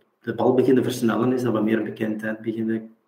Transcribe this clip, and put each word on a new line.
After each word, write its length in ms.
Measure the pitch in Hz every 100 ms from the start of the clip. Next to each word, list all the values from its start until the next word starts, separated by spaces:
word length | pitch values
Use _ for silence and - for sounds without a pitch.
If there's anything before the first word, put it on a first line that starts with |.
| _ _
de 140 | 117 113
bal 180 | 117
beginnen 300 | 127 127 127
versnellen 500 | 123 123 113 104 127
is, 80 | 127
dat 100 | 123
we 60 | 110
meer 220 | 107 110
bekendheid 560 | 104 - 110 107 110 110
beginnen 540 | 113 110 110 113 - _